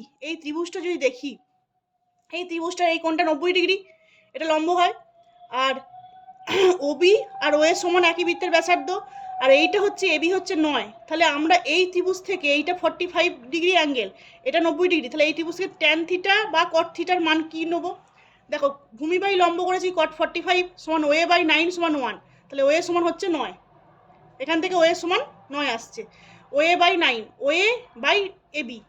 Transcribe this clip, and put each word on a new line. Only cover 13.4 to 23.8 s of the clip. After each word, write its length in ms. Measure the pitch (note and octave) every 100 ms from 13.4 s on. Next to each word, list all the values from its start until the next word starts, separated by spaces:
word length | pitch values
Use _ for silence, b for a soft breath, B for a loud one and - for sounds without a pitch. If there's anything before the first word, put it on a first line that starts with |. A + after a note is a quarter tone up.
| A#3+
ডিগ্রি 200 | E4 F4 F4+
অ্যাঙ্গেল, 300 | D4+ B3+ G3 - B B B3+
এটা 120 | D#4 E4
নব্বই 240 | D4+ F4+
ডিগ্রি, 140 | E4+ B3
তাহলে 140 | D#4 D4+
এই 40 | D#4
ত্রিভুজ 180 | E4 E4
থেকে 120 | F#4+ -
ট্যান 180 | D#4 D#4+ E4
থিটা 260 | F4+ G4 G4+ G#4+
বা 80 | D#4+ F4
কট 140 | D#4+ E4 -
থিটার 220 | F4+ F4+ D#4+
মান 100 | D#4+ D#4
কী 100 | D#4+ E4
নেবো? 200 | E4+ E4+ - _ b b b b
দেখো, 160 | D4 C#4+ - _ A3
ভূমি 180 | D#4 F4+
by 100 | G4 F#4+
লম্ব 160 | F4 E4+ F4+
করেছি, 180 | F#4 F4+ F4+
cot 140 | D#4+ -
forty 220 | D#4+ E4+ D#4+
five 180 | F4+ F4+ -
সমান 180 | - D#4+ D4+
ওএ 120 | D4+ E4+
by 100 | F4 D#4+
nine 180 | D4+ E4+ F4
সমান 180 | E4 D4+
ওয়ান, 140 | A#3+ G3 - b b
তাহলে 160 | C#4 C#4
ওএ 100 | D#4+ F4
সমান 160 | F4 E4+
হচ্ছে 200 | E4 F#4+ D#4
নয়, 160 | G#3+ F#3 _ _